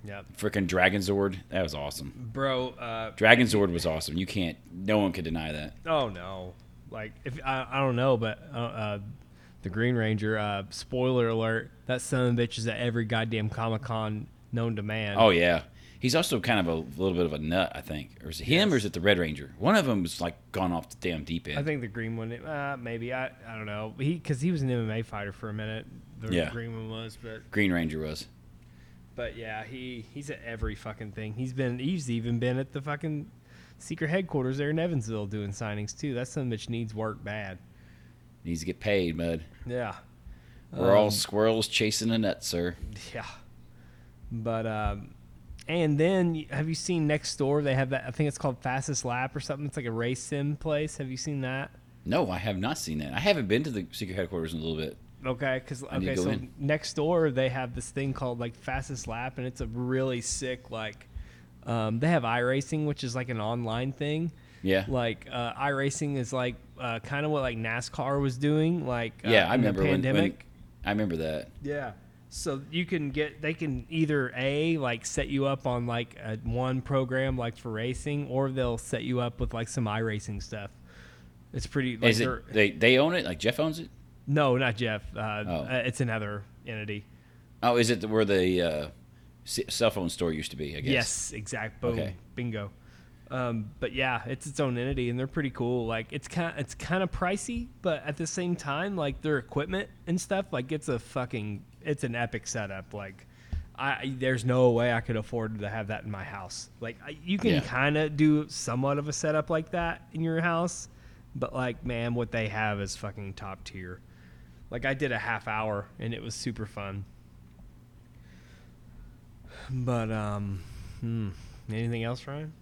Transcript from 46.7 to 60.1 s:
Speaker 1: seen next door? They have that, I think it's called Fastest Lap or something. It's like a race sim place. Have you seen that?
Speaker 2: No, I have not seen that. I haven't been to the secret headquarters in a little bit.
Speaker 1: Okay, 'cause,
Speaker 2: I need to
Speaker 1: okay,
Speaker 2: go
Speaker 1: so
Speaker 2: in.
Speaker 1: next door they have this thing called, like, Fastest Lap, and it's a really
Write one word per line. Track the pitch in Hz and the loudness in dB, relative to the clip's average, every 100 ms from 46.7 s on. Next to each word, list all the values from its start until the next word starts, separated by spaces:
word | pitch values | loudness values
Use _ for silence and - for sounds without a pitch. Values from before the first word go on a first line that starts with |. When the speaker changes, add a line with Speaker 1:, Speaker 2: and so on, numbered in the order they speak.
Speaker 1:
seen | 156 - 175 151 | -2 0 2 4
next | 151 - - | 2 0 0
door? | 135 147 | 2 4
They | 143 | 4
have | 131 131 | 2 2
that, | 131 127 | -2 -4
I | |
think | 123 151 | 0 0
it's | - | 0
called | 147 123 | -4 -2
Fastest | - 131 135 135 | -2 -2 -2 -4
Lap | 123 120 127 120 | -2 -2 -4 -6
or | |
something. | - 143 147 | -6 -4 -4
It's | 151 | -4
like | 120 | -4
a | |
race | 113 117 131 | 0 0 -2
sim | - 143 143 151 | -4 -2 0 -2
place. | 160 147 151 - | -2 0 -2 -4
Have | 135 | -8
you | 131 | -6
seen | 156 143 | -4 -2
that? | 127 131 135 - - - | -2 -4 -6 -12 -20 -12
Speaker 2:
No, | - 110 143 | 0 0 2
I | 90 | 0
have | 107 98 | 0 0
not | 110 156 | -2 -2
seen | - 76 | -4 -4
that. | 71 | -2
I | 76 | 0
haven't | 185 175 101 | 2 2 4
been | 110 | 2
to | 156 | 2
the | 110 85 | -4 -6
secret | - 95 92 | -8 -6 -2
headquarters | 85 90 80 | -2 -2 -2
in | 80 | -2
a | |
little | 80 78 | -2 -2
bit. | 78 - - - | -4 -8 -20 -10
Speaker 1:
Okay, | 131 123 135 131 127 | -6 -2 -2 -2 -4
'cause, | 127 135 | -10 -4
Speaker 2:
I | 175 | -2
need | 160 | 0
to | |
Speaker 1:
okay, | 127 | 2
Speaker 2:
go | |
Speaker 1:
so | 90 | 2
Speaker 2:
in. | 117 123 - | 0 -4 -6
Speaker 1:
next | 143 151 - | 0 0 -2
door | - 151 175 160 | 0 2 4 4
they | 131 131 | 4 2
have | 127 127 | 0 -4
this | 123 - | -6 -6
thing | - 139 | -4 -2
called, | 131 127 120 | -2 -4 -4
like, | 117 - | -6 -6
Fastest | - 131 131 127 - | -4 -4 -4 -8 -6
Lap, | 113 127 131 | -6 -6 -6
and | 127 | -8
it's | 127 | -6
a | 117 | -6
really | 117 123 131 131 | -2 0 2 2